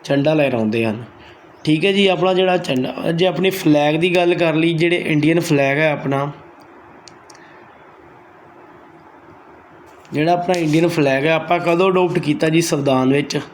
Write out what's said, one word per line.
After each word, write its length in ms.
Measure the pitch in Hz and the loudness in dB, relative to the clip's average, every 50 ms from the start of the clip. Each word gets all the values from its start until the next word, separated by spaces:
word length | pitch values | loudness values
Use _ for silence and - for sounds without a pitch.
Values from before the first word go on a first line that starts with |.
| - | -4
ਝੰਡਾ 300 | - 143 139 139 151 160 | -2 -2 0 0 2 2
ਲਹਿਰਾਉਂਦੇ 520 | 151 143 135 123 113 110 107 107 113 117 | 2 0 0 0 -2 -2 -2 0 -2 -2
ਹਨ। 180 | 110 107 113 123 - - - - - - - - - - - - | -2 -4 -6 -12 -16 -20 -20 -20 -20 -20 -20 -20 -20 -20 -8 -2
ਠੀਕ 200 | 151 156 156 160 | -2 0 0 0
ਹੈ 80 | 196 | 0
ਜੀ, 140 | 196 202 202 | 2 2 2
ਆਪਣਾ 280 | 190 180 165 180 185 190 | 2 2 0 0 0 0
ਜਿਹੜਾ 220 | 185 190 185 180 | 0 0 0 0
ਝੰਡਾ, 560 | 180 - - 139 127 127 - - - - - | -2 -2 -2 -4 -4 -4 -4 -6 -6 -4 -4
ਜੇ 140 | 170 165 185 | -2 0 0
ਆਪਣੀ 240 | 185 170 - 185 190 | 0 0 0 -2 -2
ਫਲੈਗ 440 | 185 - - 156 147 147 147 147 156 | -2 0 0 2 2 4 2 0 0
ਦੀ 220 | 160 170 185 170 | 0 0 0 2
ਗੱਲ 180 | 180 175 175 180 | 2 2 2 0
ਕਰ 200 | 165 175 165 151 | 0 0 0 0
ਲਈ, 180 | 156 160 170 | 0 0 0
ਜਿਹੜੇ 240 | 170 156 170 170 180 | 0 0 0 0 0
ਇੰਡੀਅਨ 440 | - - - 160 147 143 156 165 170 | -2 -2 0 0 2 2 2 2 0
ਫਲੈਗ 380 | 165 - 151 139 139 135 139 147 | 0 0 0 2 2 0 0 0
ਹੈ 140 | 160 156 | 0 0
ਆਪਣਾ, 400 | 147 - - 139 139 139 143 147 147 - - - - - - - - - - - - - - - - - - - - - - - - - - - - - - - - - - - - - - - - - - - - - - - - - - - - - - - - - - - - - - - - - - - - - - - - - - - | -2 -2 -4 -4 -4 -2 -4 -6 -8 -14 -20 -20 -20 -20 -20 -20 -20 -20 -20 -20 -20 -20 -20 -20 -20 -20 -20 -20 -20 -20 -20 -20 -20 -20 -20 -20 -20 -20 -20 -20 -20 -20 -20 -20 -20 -20 -20 -20 -20 -20 -20 -20 -20 -20 -20 -20 -20 -20 -20 -20 -20 -20 -20 -20 -20 -20 -20 -20 -20 -20 -20 -20 -20 -20 -20 -20 -20 -20 -20 -20 -20 -20 -18 -8
ਜਿਹੜਾ 200 | - 143 151 165 | -4 -2 2 2
ਆਪਣਾ 260 | 175 175 - 190 185 175 | 2 0 0 -2 -2 0
ਇੰਡੀਅਨ 300 | 165 151 147 165 165 175 | 0 0 2 2 2 2
ਫਲੈਗ 380 | 170 165 143 139 135 135 143 | 2 0 0 2 0 0 0
ਹੈ, 60 | 160 | 0
ਆਪਾਂ 260 | 160 156 156 - 175 170 | 0 0 0 -2 -2 -2
ਕਦੋਂ 320 | 151 170 170 170 190 190 | 0 0 0 2 2 2
ਅਡਾਪਟ 280 | 185 185 180 170 147 160 | 2 2 0 0 0 -2
ਕੀਤਾ 300 | 170 147 147 147 165 160 | -2 -2 -2 0 0 0
ਜੀ 120 | 156 170 | 2 0
ਸੰਵਿਧਾਨ 520 | 165 - 165 143 139 139 135 131 131 131 | 0 0 -2 -2 0 0 2 2 2 2
ਵਿੱਚ? 280 | 139 143 143 - - 147 - - | 0 0 -2 -4 -8 -8 -8 -10